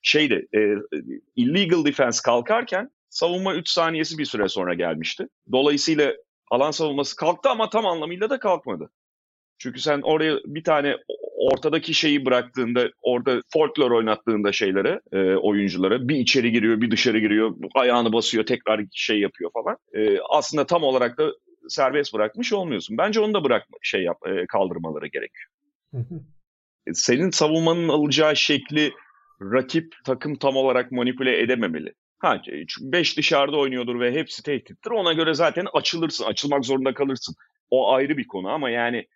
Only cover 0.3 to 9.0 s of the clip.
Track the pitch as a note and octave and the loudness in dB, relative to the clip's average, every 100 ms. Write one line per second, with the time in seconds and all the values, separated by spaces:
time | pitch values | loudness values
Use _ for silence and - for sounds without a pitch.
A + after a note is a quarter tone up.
0.3 | C#3+ - G#2+ G#2 G2+ - D2+ B1+ B1+ _ | 0 -2 0 0 0 -6 -10 -10 -14 _
1.3 | B2 A#2+ F3+ F3 E3+ D3 C#3+ B2 A#2 B2 | -2 0 2 2 2 2 2 0 0 2
2.3 | A#2+ B2 A3+ A#3+ F#3 B3+ _ _ - E3+ | 2 2 -2 -2 -6 -6 _ _ -2 -2
3.3 | F3+ F#3+ D#3+ D#3 F3 E3 D#3+ D#3 D#3 C#3 | 0 -2 -4 -2 0 0 -2 -4 -4 -4
4.3 | A2 G2 G2+ F2+ F2 E2+ D#2+ E2 - - | -2 -2 -2 -2 -2 -2 -4 -6 -8 -10
5.3 | _ - B2+ D3 C#3+ E3 D3+ C#3 - - | _ -2 2 2 2 0 2 0 -2 -10
6.3 | _ - A#2+ D3+ D3+ D3+ C#3 C3+ - D#3 | _ -2 0 2 0 -2 -2 -4 -2 -2
7.3 | E3+ C#4 A3+ A3 A3 G3+ E3+ D3+ F3+ A3 | 0 0 0 0 0 0 -2 -4 -4 -4
8.3 | C4 G3+ E3 B2 E2+ D2+ _ | -2 0 -2 -2 -10 -10 _